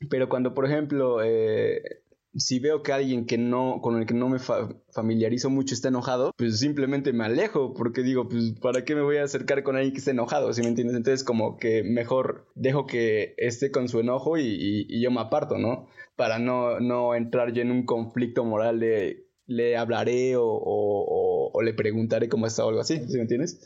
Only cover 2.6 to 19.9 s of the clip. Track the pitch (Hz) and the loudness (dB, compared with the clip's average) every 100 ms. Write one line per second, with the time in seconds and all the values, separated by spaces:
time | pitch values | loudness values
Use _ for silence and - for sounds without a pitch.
2.6 | 143 151 143 139 135 123 113 117 120 123 | 0 0 0 -2 0 -2 0 0 0 0
3.6 | 127 - 120 117 110 120 127 131 127 107 | 0 -2 -2 -2 0 0 0 0 0 -2
4.6 | 107 - _ - 110 113 110 123 135 135 | -2 -8 _ -4 0 2 2 0 0 0
5.6 | 135 127 135 127 123 127 127 - 117 107 | 0 -2 -2 -2 0 0 0 0 -2 0
6.6 | 143 143 135 139 135 120 110 131 214 160 | 0 0 0 0 0 0 0 0 0 0
7.6 | 127 - 117 120 127 127 117 120 117 110 | -2 -2 -4 -2 0 0 0 -2 -2 -2
8.6 | 127 127 123 151 143 147 143 131 123 139 | -2 0 0 0 2 0 0 -2 0 0
9.6 | 135 131 135 135 139 123 113 147 117 117 | 0 0 0 -2 -2 0 0 0 0 0
10.6 | 120 117 120 123 120 131 131 113 107 - | 0 0 0 0 0 0 0 0 0 -2
11.6 | 117 110 98 117 117 131 131 - - - | 0 0 2 0 0 0 0 -4 -12 -4
12.6 | 127 139 135 120 113 107 92 - 120 117 | 0 0 0 0 2 2 0 -2 -2 0
13.6 | 139 139 123 117 117 131 147 165 123 98 | 0 0 0 2 2 0 0 0 0 -2
14.6 | 98 104 - 113 123 123 113 151 147 101 | 0 -2 -2 0 0 0 0 -2 0 0
15.6 | 107 127 - - - - 117 113 120 123 | 0 -2 -8 -20 -10 -2 0 0 0 0
16.6 | 123 101 123 123 123 120 117 123 120 120 | 0 0 0 2 2 0 0 0 0 0
17.6 | 120 123 123 117 113 120 120 120 117 107 | 2 0 0 -2 -2 -2 -2 0 0 2
18.6 | 113 117 113 107 90 - - _ - 120 | 2 2 2 2 0 -4 -12 _ -6 -2
19.6 | 120 117 117 | 0 0 0